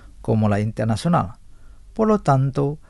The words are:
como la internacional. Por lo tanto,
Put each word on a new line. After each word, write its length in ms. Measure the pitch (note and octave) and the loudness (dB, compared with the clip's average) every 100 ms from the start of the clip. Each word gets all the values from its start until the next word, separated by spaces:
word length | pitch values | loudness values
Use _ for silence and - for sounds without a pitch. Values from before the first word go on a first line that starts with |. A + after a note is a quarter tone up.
| - - | -20 -10
como 260 | - A2 G#2+ | -2 0 2
la 140 | G2+ | 0
internacional. 720 | G#2+ - A2+ A2+ E3 E3 - - - - - - - | -2 -2 -2 0 0 0 0 -8 -20 -20 -20 -20 -12
Por 140 | - A3 | -2 0
lo 120 | G#3 | 2
tanto, 600 | D3 C3+ C3+ C3+ C#3+ D3+ - | 2 2 2 0 -4 -4 -14